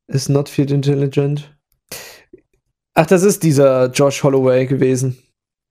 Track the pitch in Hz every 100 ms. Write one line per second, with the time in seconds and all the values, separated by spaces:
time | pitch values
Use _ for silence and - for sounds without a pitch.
0 | - 135 131 139 143 - 139 143 135 143
1 | 139 139 143 147 - _ _ _ - -
2 | - - _ - _ _ _ _ _ -
3 | 160 190 196 - 165 139 139 131 127 127
4 | 143 135 147 135 131 127 131 135 131 127
5 | 131 123 _ _ _ _ _